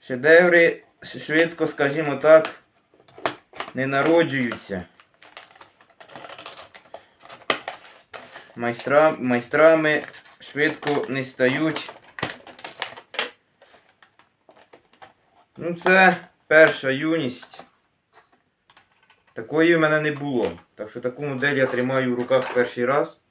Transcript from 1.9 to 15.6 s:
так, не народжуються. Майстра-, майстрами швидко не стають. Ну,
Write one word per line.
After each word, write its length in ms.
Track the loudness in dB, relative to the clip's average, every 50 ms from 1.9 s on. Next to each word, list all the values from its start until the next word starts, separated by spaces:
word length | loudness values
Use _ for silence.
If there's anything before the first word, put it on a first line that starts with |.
| -2 -2 -4 -4 -4
так, 340 | 0 6 8 8 8 6 2 -10 -14 _ _ _ _ _ _ _ _ _ _ _ -8 -8 -8 -8 -8 _ _ -16 -16 -16 -12 -8
не 140 | -8 -8
народжуються. 1000 | -4 -2 -2 0 2 2 2 2 0 -2 -4 -6 -6 -6 -10 -12 -12 -12 -12 -12 _ _ _ -20 _ _ _ -20 -20 _ -20 -20 _ _ _ -20 _ _ _ _ _ _ _ -20 _ -20 -20 -20 -20 -20 -20 -20 -20 -20 -20 -20 -20 _ -20 _ _ -20 -20 _ _ _ _ _ -20 -20 -20 -8 _ -6 -6 -6 -16 -18 -18 -20 -20 -20 -20 _ _ -20 -20 -20 -20 -20 -20 -20 -20 -12
Майстра-, 600 | -6 -4 -4 -4 -4 -4 2 4 4 4 4 2 0
майстрами 840 | -2 -2 -2 -2 -2 -2 2 6 6 6 6 6 2 0 -2 -2 -4 -10 -18 -20 _ -20 -20 _
швидко 680 | -20 -14 -6 -4 -2 -2 -4 -4 -4 -4 -4 -4 -4 -4
не 140 | -6 -8 -8
стають. 680 | -10 -4 0 0 0 0 0 -4 -4 -4 -6 -12 -14 -18 -20 _ -20 _ -12 -12 -12 -12 -16 -20 -20 -20 -20 -20 -20 -14 -12 -14 -12 -12 -20 -20 _ -8 -8 -8 -8 -10 _ _ _ _ _ -20 _ _ _ _ _ _ _ -20 _ _ _ _ _ _ _ _ -20 -20 _ _ _ -20 -20 _ _ _ _ -20 -20 _ _ _ _ _ _ _ _ _
Ну, 160 | -10